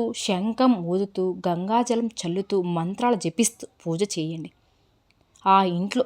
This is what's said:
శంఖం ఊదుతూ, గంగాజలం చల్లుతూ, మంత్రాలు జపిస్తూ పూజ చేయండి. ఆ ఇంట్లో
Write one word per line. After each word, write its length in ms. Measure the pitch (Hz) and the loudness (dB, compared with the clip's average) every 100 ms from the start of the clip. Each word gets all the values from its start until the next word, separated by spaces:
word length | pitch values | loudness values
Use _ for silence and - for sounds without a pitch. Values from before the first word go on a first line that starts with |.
| 233 233 | 0 -2
శంఖం 480 | - 185 208 226 262 220 170 | -2 -2 -2 2 4 4 2
ఊదుతూ, 340 | 185 196 196 185 180 180 | 0 -2 -2 -2 -2 -2
గంగాజలం 640 | 170 190 226 240 233 233 - | -2 0 0 2 0 -2 -4
చల్లుతూ, 380 | - 180 190 196 175 170 | -4 -4 -2 -2 0 -2
మంత్రాలు 400 | 170 196 240 214 | -4 -2 0 0
జపిస్తూ 400 | 165 - 226 - - _ | -2 0 -2 -2 -20 _
పూజ 220 | 170 165 202 | -6 -2 -2
చేయండి. 380 | - 160 165 151 _ _ _ _ _ _ _ _ _ | -4 -6 -6 -12 _ _ _ _ _ _ _ _ _
ఆ 120 | 196 190 190 175 | 4 4 4 0
ఇంట్లో 240 | 196 247 | -2 0